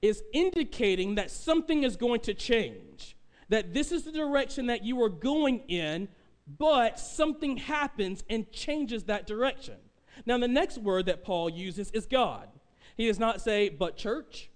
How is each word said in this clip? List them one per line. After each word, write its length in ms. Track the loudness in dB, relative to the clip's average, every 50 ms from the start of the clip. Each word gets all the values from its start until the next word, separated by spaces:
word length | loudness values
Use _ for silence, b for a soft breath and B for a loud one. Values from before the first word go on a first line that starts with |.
| 4
is 180 | 2 2 2 -4 -2 2
indicating 800 | 2 2 4 4 0 -2 -2 -2 0 2 2 2 2 2 0 0
that 160 | -2 -2 -4
something 520 | -6 -8 0 2 2 2 4 2 2 4 4
is 120 | 2 0
going 240 | 2 0 0 0 0
to 140 | 0 -2 -4
change, 840 | -4 0 2 2 2 2 0 -6 -12 -16 -18 -18 -18 -18 -18 -18 -20 -20 b b b b b
that 260 | 0 2 2 0 0
this 180 | 0 0 0
is 120 | 0 -4 -4
the 80 | -4
direction 560 | -4 -2 -2 2 2 2 2 0 -2 -4 0 0
that 160 | -2 -2 0
you 180 | -2 2 2
are 80 | 2 2
going 500 | 2 0 0 0 2 4 4 4 2 2 -2 -4
in, 400 | -2 -2 0 -2 -2 -2 -4 -6 b b b b b b _
but 540 | -20 -6 2 4 4 6 6 4 2 0 -4
something 560 | -10 -10 0 0 2 2 2 0 -2 -2 -2
happens 680 | -2 -4 -4 -2 -2 -2 -2 -2 -4 -4 -4 -4 -6 -6 -4
and 220 | -4 -4 -4 -6
changes 540 | -8 -10 -4 -2 -2 -2 -2 -2 -4 -6 -2
that 200 | -2 -2 -4 -2
direction. 520 | -6 -4 0 0 0 0 -2 -10 -12 -14 -14 -18 -20 _ _ B B B B B
Now, 120 | 0 2 2
the 100 | 2 2
next 300 | 4 2 2 2 -2 -4
word 280 | 0 0 2 2 2
that 180 | 0 -2 -2 -2
Paul 260 | -2 -2 0 0 -2
uses 400 | -4 -4 -8 -8 -6 -6 -8 -4
is 140 | -4 -4 -4
God. 440 | 0 2 2 2 2 0 -6 -10 -16 -20 -20 _ _ b b b b b b
He 100 | 0 0
does 100 | 2 2
not 240 | 2 0 0 0
say, 280 | 0 0 2 2 2 2
"But 260 | 2 -2 -4 -4 -2
church." 560 | -4 -4 -4 -4 -4 -6 -12 -16 -16 -16 -16 -20